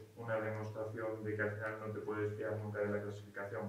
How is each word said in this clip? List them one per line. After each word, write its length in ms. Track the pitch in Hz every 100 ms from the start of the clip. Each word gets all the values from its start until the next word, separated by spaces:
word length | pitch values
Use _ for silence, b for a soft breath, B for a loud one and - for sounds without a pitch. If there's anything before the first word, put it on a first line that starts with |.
| - -
una 220 | 113 110
demostración 880 | 110 107 107 110 110 113 110 110
de 100 | 107
que 80 | 104
al 80 | 107
final 300 | 104 110 110
no 80 | 110
te 60 | 104
puedes 340 | - 107 104
fiar 260 | - 110 107
nunca 160 | 104 104
de 140 | 101
la 100 | 104
clasificación, 600 | 101 - - 98 101 113